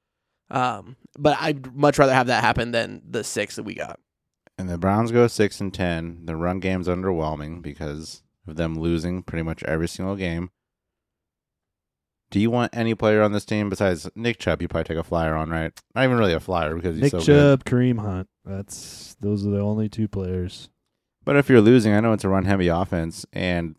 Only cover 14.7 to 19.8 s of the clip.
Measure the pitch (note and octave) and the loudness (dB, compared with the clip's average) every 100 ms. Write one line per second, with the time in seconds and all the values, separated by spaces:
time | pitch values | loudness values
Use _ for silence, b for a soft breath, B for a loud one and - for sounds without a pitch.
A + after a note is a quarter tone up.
14.7 | E2 E2 E2 - E2+ D#2+ D#2 D#2+ D#2+ D#2+ | -4 -4 -6 -4 -2 0 -2 -2 -4 -6
15.7 | - _ - C3 B2 G2+ D#2+ - F2 D#2 | -8 _ 0 2 4 2 0 -2 -2 -2
16.7 | E2 F2 D#2+ C3+ F2+ E2 C#3+ C#3+ C3+ - | -2 -4 0 0 2 6 6 6 4 2
17.7 | B2 B2+ A#2 G#2 F#2 F2+ _ F2 G2 G#2 | 2 2 0 -2 -6 -8 _ -12 -10 -10
18.7 | - - - - - G2+ G#2 G2+ G2+ G#2 | -16 -18 -18 -20 -8 -2 0 0 0 0
19.7 | G#2+ | -2